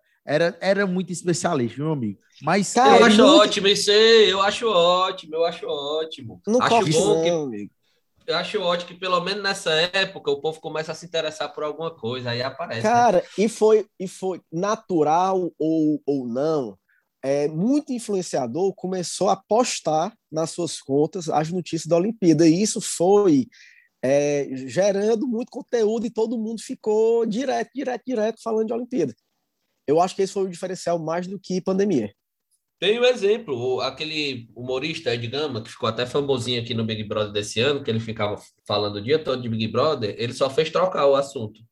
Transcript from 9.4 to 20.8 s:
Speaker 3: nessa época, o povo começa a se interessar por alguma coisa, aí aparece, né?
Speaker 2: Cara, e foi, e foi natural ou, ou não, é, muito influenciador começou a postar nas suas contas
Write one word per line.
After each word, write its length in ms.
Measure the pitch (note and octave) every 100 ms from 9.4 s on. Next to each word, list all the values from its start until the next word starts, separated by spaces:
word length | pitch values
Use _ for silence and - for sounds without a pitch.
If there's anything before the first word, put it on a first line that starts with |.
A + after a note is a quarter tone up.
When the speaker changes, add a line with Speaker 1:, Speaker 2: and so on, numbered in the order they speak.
Speaker 3:
nessa 280 | G3 F#3+ -
época, 600 | F3+ F3 G3 F#3+ D3+ D3
o 100 | C#3+
povo 180 | D#3 D#3
começa 320 | D#3+ D#3 D#3+
a 40 | D#3+
se 100 | E3+
interessar 480 | D#3+ D#3 - D3
por 100 | -
alguma 280 | D3+ D3 E3
coisa, 400 | D#3+ A2+ B2+ B2
aí 100 | A#2+
aparece, 420 | C3 C3 E3+ A#2 G#3+
né? 60 |
Speaker 2:
Cara, 320 | A#3+ A#3+ F3+ - -
e 100 | G#3+
foi, 380 | - G#3+ A3 - -
e 80 | F#3
foi 340 | - F#3 E3+ _
natural 1000 | E3 G3+ A3 - F3 D3 E3 F#3+ F#3+ F3 -
ou, 420 | D#3 D#3+ D3+ D3 -
ou 220 | C#3+ B2
não, 500 | A#2+ D3+ D#3 A#2 F#2+ _ _ _ _
é, 240 | C3+ C#3+ D3
muito 460 | D#3 G#3+ D4 -
influenciador 800 | B3 A3+ G3 E3+ D#3 B2 B2 F#3+ -
começou 540 | F#3 F#3 E3+ - F#3+
a 60 | F#3+
postar 800 | - G#3+ B3+ - - D#3 F#3 - _
nas 200 | D#3 D#3+
suas 280 | - E3
contas 500 | -